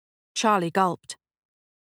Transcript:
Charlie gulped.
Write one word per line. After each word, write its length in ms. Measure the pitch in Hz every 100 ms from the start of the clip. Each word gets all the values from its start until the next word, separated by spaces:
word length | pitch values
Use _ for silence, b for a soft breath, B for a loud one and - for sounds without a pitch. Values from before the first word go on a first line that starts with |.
| _ _ _
Charlie 380 | - 220 202 170
gulped. 440 | 190 185 - - - _ _ _ _ _ _ _